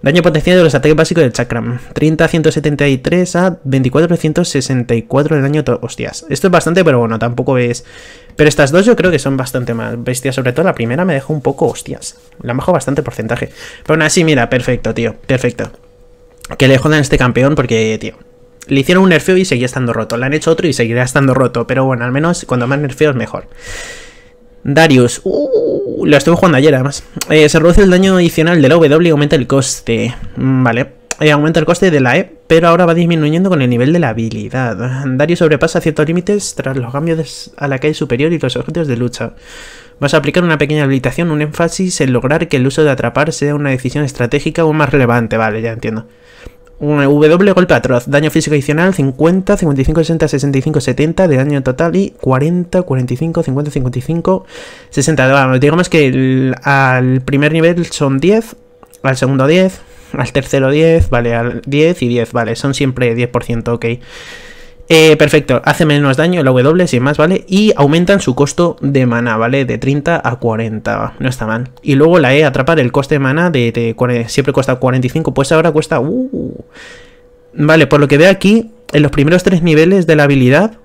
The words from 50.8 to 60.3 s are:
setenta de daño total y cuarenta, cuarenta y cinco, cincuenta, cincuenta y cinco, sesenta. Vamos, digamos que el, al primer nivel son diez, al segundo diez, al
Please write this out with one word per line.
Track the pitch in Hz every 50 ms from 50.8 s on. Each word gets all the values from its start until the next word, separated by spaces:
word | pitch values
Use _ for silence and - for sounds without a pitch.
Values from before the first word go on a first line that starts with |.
setenta | - - 123 - 147 156 160 - 190 175
de | 139
daño | 127 135 147 147 139
total | 131 131 127 127 165 170 165
y | 185 196 - _ _
cuarenta, | - 131 131 131 143 160 175 180 175 175 - 185
cuarenta | 180 - 135 127 123 123
y | 120 123
cinco, | 160 165 160 170
cincuenta, | 160 - 127 139 147 147
cincuenta | 143 147 127 127 120 131
y |
cinco, | 127 - 160 170 170 185 190 180 - - - - - - - - - -
sesenta. | - 151 135 - 160 135 131 131
Vamos, | 135 139 135 131 131 131
digamos | 139 147 156 175 180 -
que | - 165 147
el, | 131 127 131 131 131 131 131 131 131 127 -
al | - 139 139 135 135 131 127 127 127 127 131 131
primer | 127 135 143 139 147 151
nivel | 156 165 160 165 175 175 165
son | 165 - - 151 135 135 135
diez, | 147 180 208 226 220 - - - _ _ _ _ - _ - -
al | - 135 135 127
segundo | - 131 139 131 131
diez, | 143 160 180 185 190 185 - - - - - - - -
al | - 123 -